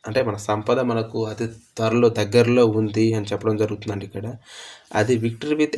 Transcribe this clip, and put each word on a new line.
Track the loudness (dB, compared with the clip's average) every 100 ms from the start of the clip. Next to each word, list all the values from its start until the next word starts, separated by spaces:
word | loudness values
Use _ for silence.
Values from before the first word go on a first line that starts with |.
అంటే | -4 -2
మన | -2 -4
సంపద | -4 -4 0 0
మనకు | 0 -2 -4 -6
అతి | -6 -6 -8 -8 _
త్వరలో | -4 0 4 4
దగ్గరలో | 2 2 4 6 6 4
ఉంది | 2 0 2 2
అని | 2 -4
చెప్పడం | -2 -2 0
జరుగుతుందండి | -2 -4 -6 -8 -8
ఇక్కడ. | -10 -10 -12 _ -20 -20 -20 _
అది | -2 2 2
Victory | 0 -4 -4 0
with | 0